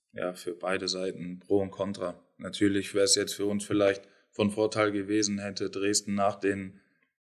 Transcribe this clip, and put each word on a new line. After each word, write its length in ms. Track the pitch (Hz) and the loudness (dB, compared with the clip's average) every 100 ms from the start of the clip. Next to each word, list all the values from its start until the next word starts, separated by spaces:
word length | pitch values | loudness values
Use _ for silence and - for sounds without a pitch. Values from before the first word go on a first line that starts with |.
| _ | _
ja 220 | - 90 | -6 -6
für 200 | 92 - | -6 -8
beide 320 | 87 90 95 92 | -6 -2 -2 -2
Seiten 520 | 92 95 92 87 90 | -4 -4 -6 -10 -12
Pro 200 | - 101 | 0 0
und 100 | 98 | 0
Contra. 520 | - 98 98 90 87 _ - | -2 -4 -4 -6 -8 _ -14
Natürlich 580 | 92 - 104 98 95 | -12 0 2 2 0
wär's 200 | 101 98 | 2 4
jetzt 200 | 101 101 | 4 2
für 120 | - 101 | -2 -2
uns 180 | 104 | -2
vielleicht 380 | - 104 101 98 - _ _ | 0 2 4 2 -6 _ _
von 200 | - 104 | 0 0
Vorteil 420 | 104 107 110 107 | 2 2 2 2
gewesen, 460 | 101 98 107 101 101 | 0 0 2 2 0
hätte 320 | 101 95 98 | -4 -6 -6
Dresden 440 | 98 98 104 - | -2 0 0 0
nach 220 | 101 98 101 | 2 2 2
den, 440 | 98 98 95 - _ _ _ _ | 0 0 -4 -12 _ _ _ _